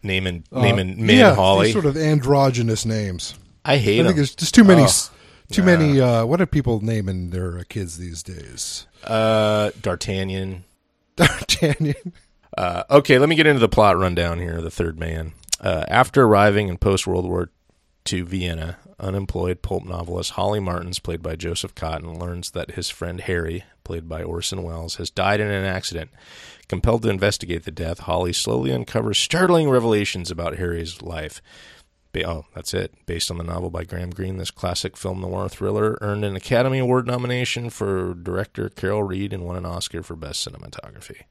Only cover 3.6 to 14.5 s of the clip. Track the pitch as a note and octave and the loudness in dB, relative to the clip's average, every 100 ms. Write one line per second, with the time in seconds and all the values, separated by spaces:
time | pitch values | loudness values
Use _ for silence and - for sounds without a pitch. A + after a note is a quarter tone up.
3.6 | - C#3 A2 G#2+ E3+ E3 C#3 - E3 - | 0 2 4 4 4 2 0 -2 4 8
4.6 | G#3 F3 A2 - - - - - _ - | 10 10 8 4 -2 -12 -20 -20 _ 2
5.6 | F#3 F3 D#3 C#3 B2+ A#2 A#2 E3+ F#3 D3+ | 6 6 6 4 4 4 2 0 0 0
6.6 | C3 A2+ G#2+ A2+ G2 F#2 F2+ F2+ F2+ F2 | 0 0 0 -2 -2 -4 -4 -4 -6 -8
7.6 | F2 A2 F#2 D#2+ F2 E2 - E2+ C2+ A#1+ | -10 -8 -8 -10 -12 -12 -14 -14 -16 -12
8.6 | - - - _ - A2 A2 A2 G#2+ G#2+ | -10 -10 -14 _ -4 0 2 4 4 2
9.6 | G#2 - - F2+ - F#2+ F#2+ F#2+ F#2+ F#2 | 0 -2 -4 -4 -4 -4 -4 -4 -6 -10
10.6 | F2+ _ _ _ _ - E3 - - - | -14 _ _ _ _ 2 2 2 -4 0
11.6 | D#3+ C#3+ D#3 C#3+ - - _ _ _ - | 2 2 0 -2 -6 -16 _ _ _ -4
12.6 | F2+ F2+ - C#3+ C#3 C3 C#3+ D#3+ D3+ C#3 | -4 -4 4 4 6 4 6 4 4 6
13.6 | A2+ - G#2+ F2 F#2 F2 E2+ E2+ F2 | 4 6 6 6 2 0 -2 -2 -6